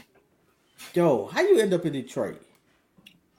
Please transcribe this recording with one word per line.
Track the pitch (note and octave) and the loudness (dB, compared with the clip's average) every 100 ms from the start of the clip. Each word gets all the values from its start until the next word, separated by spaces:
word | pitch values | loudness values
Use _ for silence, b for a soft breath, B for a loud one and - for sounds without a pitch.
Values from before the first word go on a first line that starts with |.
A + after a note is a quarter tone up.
| - _ _ _ _ _ _ - - | -18 _ _ _ _ _ _ -20 -6
Yo, | F3 E3+ A#2 G2 | 0 2 2 -2
how | G#3 | -2
you | F#4+ F4 | 4 4
end | G3+ | 4
up | E3+ | -2
in | E3 | -4
Detroit? | C#3 A#2 C3 G2 - _ _ _ _ _ _ - _ _ | -6 -8 -8 -8 -10 _ _ _ _ _ _ -20 _ _